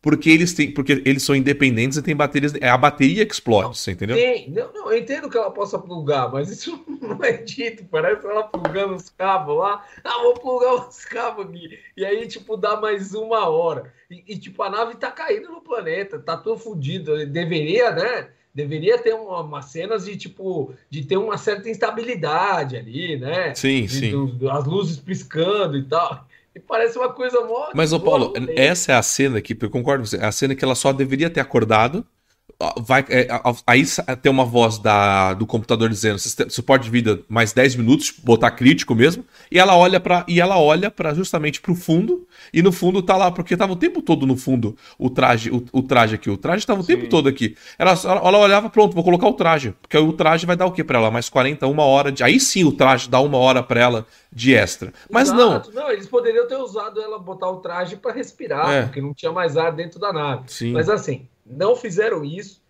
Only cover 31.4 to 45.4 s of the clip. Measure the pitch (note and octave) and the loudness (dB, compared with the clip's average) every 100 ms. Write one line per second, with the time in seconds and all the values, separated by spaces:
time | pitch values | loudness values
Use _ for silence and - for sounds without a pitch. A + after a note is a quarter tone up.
31.4 | C3 C3 G#2+ A2 A#2 F3 - _ _ _ | 0 0 4 4 4 0 -10 _ _ _
32.4 | _ - D#2+ - A#2 C3 C3+ C3 B2 A#2 | _ -8 -6 -6 0 0 2 0 0 -2
33.4 | B2+ A#2 - B2 C#3 - E3 B2+ D3 C3+ | -2 -2 2 4 4 -2 -6 -2 2 2
34.4 | B2 A#2+ A#2 A2 A2 G#2 G2+ G2 F#2+ F#2+ | 2 4 2 2 2 4 4 4 2 0
35.4 | A2 A#2 G#2 A2+ A2+ G#2 A2 G2+ A#2+ - | -2 -4 -2 0 0 0 -2 -2 -6 -4
36.4 | - - A#2+ C3+ A2+ A#2+ A2+ G2 - A2 | -4 -4 2 2 4 0 2 0 -2 0
37.4 | A2+ - C3+ B2 A2+ D3 - - A#2+ A2+ | 2 4 2 4 4 4 2 -6 2 4
38.4 | A#2 - C3+ E3 - A2+ C3+ F#3+ - _ | 4 4 4 4 2 4 4 2 -10 _
39.4 | - F3 F#3 F3 F3+ F#3 F3 F3+ E3+ E3+ | -2 4 8 8 6 4 2 0 2 2
40.4 | F3 G3 D3+ D#3+ G3+ - E3 D3+ F#3 E3+ | 4 4 4 4 0 -4 -4 -2 -2 -2
41.4 | D3+ C#3 - F3 - E3 A3 F4+ - _ | -2 -4 -4 -4 2 2 2 -2 -4 _
42.4 | - D#3+ F#3 F3 F3 F#3+ F3+ F#3+ F#3 F3 | -4 2 4 4 0 0 2 2 2 0
43.4 | F3 F3 F#3+ F3+ E4 F4+ - D#3+ C3+ B2+ | -4 0 0 0 -2 -2 0 2 2 0
44.4 | - B2+ G#2+ A2 - _ B2+ B2+ B2+ A#2 | 0 -2 -2 -8 -20 _ -4 0 2 2